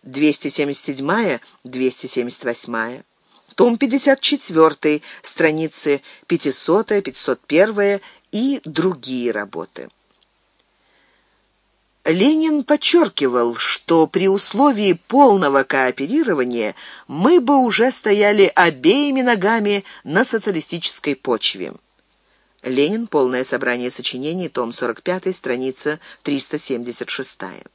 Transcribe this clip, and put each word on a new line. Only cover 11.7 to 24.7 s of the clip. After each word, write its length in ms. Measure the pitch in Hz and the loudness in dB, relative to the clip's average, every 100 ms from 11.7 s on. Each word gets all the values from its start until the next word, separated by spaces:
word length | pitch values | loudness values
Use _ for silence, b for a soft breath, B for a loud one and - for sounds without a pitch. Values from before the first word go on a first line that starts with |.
| _ _ _ | _ _ _
Ленин 600 | - 170 247 311 320 302 | -2 2 4 4 2 -2
подчёркивал, 920 | - 294 - 349 262 - 135 123 120 | 0 2 4 4 2 0 0 2 0
что 540 | 117 - - - 165 160 | -2 -2 -2 2 2 4
при 180 | - 190 | 2 2
условии 760 | 196 - 202 285 220 208 175 _ | 2 0 2 2 4 2 0 _
полного 560 | 262 277 202 151 139 | 4 6 6 4 2
кооперирования 1120 | 131 139 131 123 139 277 277 160 123 120 107 - B B B | 2 0 0 -2 -2 -2 0 0 -2 -2 -4 -6 B B B
мы 340 | 139 208 349 | 0 4 4
бы 180 | 240 285 | 4 2
уже 340 | 247 202 240 | 2 2 0
стояли 580 | - 220 208 208 208 190 - | 0 0 2 4 6 4 6
обеими 680 | 175 139 151 262 294 269 | 2 4 2 4 2 0
ногами 640 | 247 226 190 226 208 202 - B | 0 0 2 0 0 -2 -4 B
на 220 | - 165 | -4 0
социалистической 880 | 254 226 214 175 - 170 - - - | 0 -2 -2 -4 -4 -4 -2 -2 -4
почве. 600 | 139 - 117 - 98 82 - _ _ _ _ _ _ _ _ | -4 -2 -2 -2 -4 -10 -12 _ _ _ _ _ _ _ _
Ленин. 420 | 127 131 147 220 233 | -4 0 0 0 -2
Полное 380 | 151 127 127 | 0 0 0
собрание 440 | 127 123 127 123 123 | -2 -2 -2 -4 -2
сочинений. 580 | - - 127 143 175 170 | -4 -4 -6 -6 -6 -6
Том 240 | - 117 | -6 -6